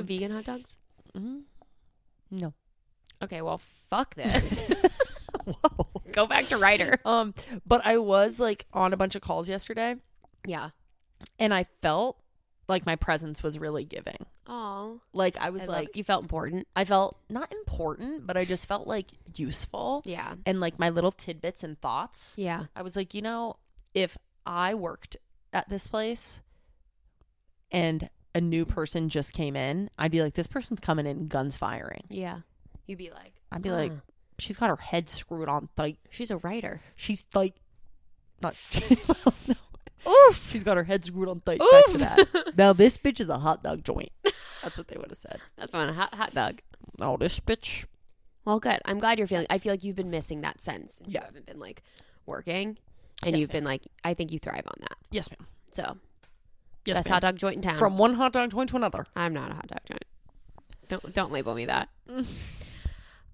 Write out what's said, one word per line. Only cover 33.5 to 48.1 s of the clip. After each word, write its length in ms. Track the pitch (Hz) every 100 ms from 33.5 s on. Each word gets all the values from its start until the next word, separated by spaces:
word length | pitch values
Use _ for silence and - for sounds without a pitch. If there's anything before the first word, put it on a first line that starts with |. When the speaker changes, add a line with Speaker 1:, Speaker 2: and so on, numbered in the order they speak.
Speaker 1:
I'd 100 | 170
be 100 | 190
like, 200 | 175 151
Speaker 2:
"Huh. 80 | 151 - _ _ -
Speaker 1:
"She's 160 | - 202
got 120 | 233
her 60 | 180
head 320 | - 170 170
screwed 400 | - - 170 156
on 200 | 147 - -
tight." 240 | 151 156 -
Speaker 2:
She's 220 | - 240
a 60 | 185
writer." 440 | 170 226 196 - - -
Speaker 1:
She's 280 | - 208 -
tight. 300 | 196 190 - - - - - - - _ -
Not 140 | 165 - -
<laughs> 360 | - - 247 -
well, 260 | - - - -
no. 80 | 262 - - - - -
Speaker 2:
Oof. 380 | 466 539 - -
Speaker 1:
She's 120 | 226
got 140 | 196 180
her 60 | 170
head 180 | 196
screwed 240 | 175 180 190
on 140 | 175
tight. 180 | - 170
Speaker 2:
Oof. 100 | 349
Speaker 1:
Back 140 | 554 554
to 100 | 311
that. 300 | 277 - - 349 320
Speaker 2:
<laughs> 60 | 185
Speaker 1:
"Now 140 | 196
this 240 | 185 226 -
bitch 220 | 285 233
is 80 | 180
a 100 | 131
hot 240 | 151 -
dog 200 | 147 156
joint." 280 | - - - - 403 - - -
That's 140 | 254 -
what 100 | -
they 100 | -
would 120 | -
have 80 | -
said. 220 | - - - -
Speaker 2:
That's 160 | -
one 200 | 170 151
hot, 200 | 160 196
hot 200 | 214 220
dog. 280 | 143 107 - - - - -
Speaker 1:
"Oh, 160 | 135 -
this 220 | 175 -
bitch." 460 | - 226 - - - - -